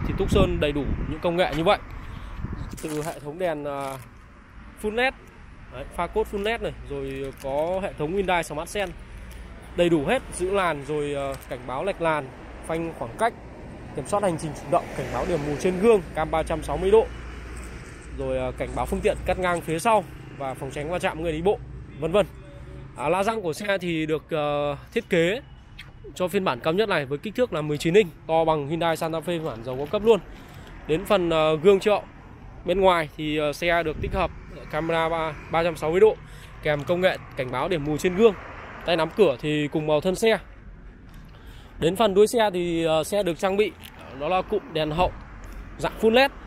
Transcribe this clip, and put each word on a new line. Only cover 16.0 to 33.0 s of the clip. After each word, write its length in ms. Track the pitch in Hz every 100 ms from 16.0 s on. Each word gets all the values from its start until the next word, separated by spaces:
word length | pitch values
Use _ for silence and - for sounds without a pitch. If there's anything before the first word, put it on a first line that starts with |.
| 160
cam 160 | 156 156
ba 120 | 160
trăm 200 | 156 160
sáu 140 | 147 147
mươi 140 | 185
độ, 160 | 220 - - - - - - - - - - - -
rồi, 200 | 135 131
ờ, 140 | 127 123
cảnh 100 | 127 123
báo 100 | 123
phương 140 | 196
tiện 160 | 196 - -
cắt 120 | 185
ngang 220 | 180 170
phía 180 | 165 160
sau 260 | 233 220 151 - - -
và 160 | 135
phòng 160 | 127 139
tránh 200 | 147 147
va 80 | 175
chạm 240 | 185 156
người 100 | 170
đi 100 | 156
bộ, 160 | 180 208 - - - -
vân 120 | 160
vân. 140 | 202 175 - - - - - - -
À, 120 | 139
la 140 | 180
răng 200 | 202 226
của 100 | 175
xe 260 | 143 208 196
thì 280 | 180 160 156
được, 240 | 151 -
ờ, 460 | 156 147 147 147 143 -
thiết 180 | 233 -
kế 300 | 175 170 233 - - - - - - 392
cho 140 | - 180
phiên 160 | 190
bản 160 | 185 123
cao 120 | 160
nhất 160 | 180 220
này 160 | 175
với 140 | 135 143
kích 160 | 220
thước 180 | 202 247
là 80 | 165
mười 180 | 151 151
chín 160 | 165
inch, 140 | 185 180 - -
to 180 | 160
bằng 240 | 160 156 139
Hyundai 280 | 165 170 160
Santa 220 | 165 160
Fe 40 |
phiên 220 | 160 170
bản 200 | 156 113
dòng 120 | 117 127
cao 100 | 151
cấp 160 | 208
luôn. 160 | 214 202 - - - - - - -
Đến 180 | 160
phần, 260 | 196 202 170
ờ, 260 | 160 156 156
gương 240 | 175 196
triệu 220 | 208 196 - - - - - -
bên 160 | 180 185
ngoài 280 | 190 175